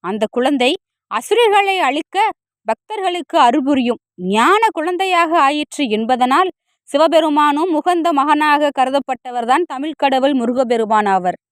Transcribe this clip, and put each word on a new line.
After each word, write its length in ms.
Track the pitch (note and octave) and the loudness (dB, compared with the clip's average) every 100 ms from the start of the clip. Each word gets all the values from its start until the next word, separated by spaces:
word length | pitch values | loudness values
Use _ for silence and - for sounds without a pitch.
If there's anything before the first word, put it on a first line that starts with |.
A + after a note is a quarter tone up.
அந்த 200 | F3 G#3 G#3+ | -6 -4 -2
குழந்தை 400 | A#3+ C4+ C#4+ B3 F#4 _ _ _ | -2 0 2 0 -2 _ _ _
அசுரர்களை 640 | G#3+ - A4 A#4 G4+ G4+ F#4 | -8 -2 2 4 2 2 0
அழிக்க 380 | C#4+ C#4+ - F#4 G#4+ - _ _ G#3+ | 0 -2 -4 -2 -2 -4 _ _ -6
பக்தர்களுக்கு 720 | A3+ _ G#4+ F#4 F4+ D#4 E4+ | -6 _ -4 -4 -4 -2 2
அருள் 260 | B3 D4 | 4 2
புரியும் 360 | C4+ C#4 A#3+ A#3 _ - F3+ | 0 0 0 -4 _ -10 -2
ஞான 340 | G#3+ C4+ G#4 A4 | 2 2 2 2
குழந்தையாக 600 | E4 D#4 F4+ F#4+ F4 E4 E4 | -2 -6 -4 0 0 2 2
ஆயிற்று 460 | C#4 D4+ D4+ - C4+ | 2 0 -6 -4 -2
என்பதனால் 640 | G#3+ A3+ B3+ B3+ C#4 F#4 _ _ _ _ | -2 -2 0 2 2 0 _ _ _ _
சிவபெருமானும் 840 | C#4 D#4+ D#4+ D#4 D4 D4 D4 F4+ | 0 4 4 2 2 0 0 -2
உகந்த 340 | D#4 F4+ F4 E4+ | -2 0 0 0
மகனாக 580 | C#4+ C#4+ D4 D4+ D4 D4 | 0 0 0 2 2 0
கருதப்பட்டவர்தான் 960 | C#4 C4 C#4 C4 B3+ B3+ B3 A#3 C#4 F4 | 0 0 -2 -4 -10 -8 -6 0 0 0
தமிழ் 320 | C4 D4+ C#4+ | -6 -8 -2
கடவுள் 360 | C#4 C4 C4+ | 0 2 0
முருகபெருமான் 760 | C4+ A#3 B3 B3 A#3 G#3+ G#3+ G#3 | 0 -2 -2 0 0 2 0 2
ஆவர். 260 | F#3+ F3+ F3 _ | 0 -2 -6 _